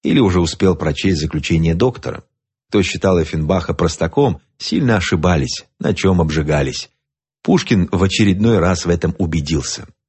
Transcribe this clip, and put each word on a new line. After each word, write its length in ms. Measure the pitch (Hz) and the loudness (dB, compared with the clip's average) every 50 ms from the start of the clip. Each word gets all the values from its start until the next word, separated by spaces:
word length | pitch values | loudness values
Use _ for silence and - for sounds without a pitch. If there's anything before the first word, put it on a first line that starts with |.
| - | -2
Или 160 | 143 160 151 | 0 2 4
уже 220 | 120 98 87 90 | 4 4 2 2
успел 340 | 85 82 - - 101 95 90 | 0 0 0 0 0 0 2
прочесть 460 | - 76 80 73 - - 95 92 76 | 0 -2 -4 -4 -2 0 0 0 0
заключение 540 | 76 78 - 78 71 - 85 80 80 82 82 | -2 -4 -4 -6 -2 0 0 2 2 2 2
доктора. 500 | 85 120 127 123 - - - - - - _ _ _ _ _ _ _ _ _ | 2 0 0 -2 -4 -8 -10 -12 -12 -14 _ _ _ _ _ _ _ _ _
Кто 140 | - 104 92 | 0 0 0
считал 400 | - - - - 98 92 87 80 | 0 -2 -2 0 2 2 2 0
Эффенбаха 520 | 76 - 80 78 76 95 92 85 - 80 | 0 -2 -4 -2 0 0 -2 -2 -4 -2
простаком, 640 | - 85 82 - - - 82 - - 143 - 156 - - _ _ _ | -2 -2 -2 -2 -2 -4 -2 0 0 0 0 0 -4 -8 _ _ _
сильно 380 | - - 226 226 156 123 110 | -8 -4 -2 0 2 2 2
ошибались, 680 | 98 87 - - 85 78 90 87 78 69 62 - - - _ _ _ | 0 0 0 -2 0 2 2 2 2 0 -2 -6 -10 -14 _ _ _
на 160 | - - - | -4 -2 -2
чем 260 | - - 95 92 87 | 0 0 2 2 2
обжигались. 720 | 82 78 76 80 76 73 76 73 69 67 64 - - - _ _ _ _ _ _ _ _ _ _ - | 2 0 0 -2 -2 0 0 0 0 -2 -4 -8 -12 -16 _ _ _ _ _ _ _ _ _ _ 0
Пушкин 460 | - 190 180 - - 127 98 85 - - | 0 2 2 2 2 2 2 2 0 0
в 100 | 87 95 | 0 0
очередной 560 | 98 - - 110 101 92 95 107 117 113 95 | 0 2 2 2 2 2 2 2 2 4 4
раз 280 | 82 90 92 82 - | 2 2 0 0 0
в 40 | 87 | 0
этом 240 | 85 80 - 82 82 - | 0 0 0 -2 -2 -2
убедился. 680 | 95 82 78 82 71 71 82 73 65 - - - 55 - _ _ _ | -2 -2 -2 -2 -2 -2 -2 -4 -4 -6 -8 -10 -12 -16 _ _ _